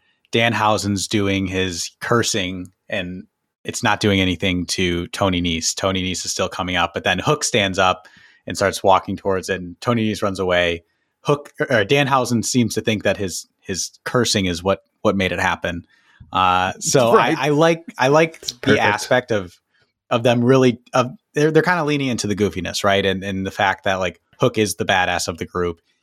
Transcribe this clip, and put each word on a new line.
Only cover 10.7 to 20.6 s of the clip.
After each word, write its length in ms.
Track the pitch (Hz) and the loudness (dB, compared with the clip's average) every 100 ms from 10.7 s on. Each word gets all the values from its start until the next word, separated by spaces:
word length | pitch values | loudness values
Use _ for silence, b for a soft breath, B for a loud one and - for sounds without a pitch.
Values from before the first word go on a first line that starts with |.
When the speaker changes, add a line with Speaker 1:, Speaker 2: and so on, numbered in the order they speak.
| 85 - _ _ _ | -2 -8 _ _ _
Speaker 1:
Hook, 320 | - 143 - - | 0 0 -2 -8
or 260 | 151 120 98 | 0 0 2
Danhausen 580 | 143 139 135 120 120 | 2 2 0 0 -2
seems 300 | 98 127 110 | 0 0 0
to 80 | - | 0
think 220 | 117 104 | -2 0
that 140 | 104 95 | 0 -2
his, 300 | 95 - - _ | -4 -8 -14 _
his 320 | - 90 - - | -10 -8 -8 -10
cursing 420 | - 131 117 107 92 | -2 0 2 0 0
is 160 | 85 | -2
what, 200 | 92 98 _ _ | 0 -2 _ _
what 120 | 107 98 | -2 0
made 160 | 92 | 0
it 80 | 87 | 0
happen. 460 | 92 85 92 90 - b b b - | -2 -2 -4 -8 -12 b b b -6
Uh, 400 | 95 92 90 92 - | 0 2 2 0 -4
so 340 | - 143 117 | 0 2 4
Speaker 2:
Right. 240 | 160 123 - | 4 2 0
Speaker 1:
I, 80 | 139 | 0
I 40 | |
like, 340 | 147 165 170 - - | 2 2 2 -4 -2
I 80 | 131 | 2
like 320 | 151 165 - | 4 4 -2
the 140 | - - | -14 -6
Speaker 3:
Perfect. 260 | - 107 | 0 2
Speaker 1:
aspect 480 | 107 107 - 127 - | 2 0 2 0 2
of, 240 | 107 90 - _ _ _ _ _ | -2 -4 -14 _ _ _ _ _
of 140 | 120 | 0
them 200 | 120 120 | 2 2
really, 380 | 120 135 | 4 6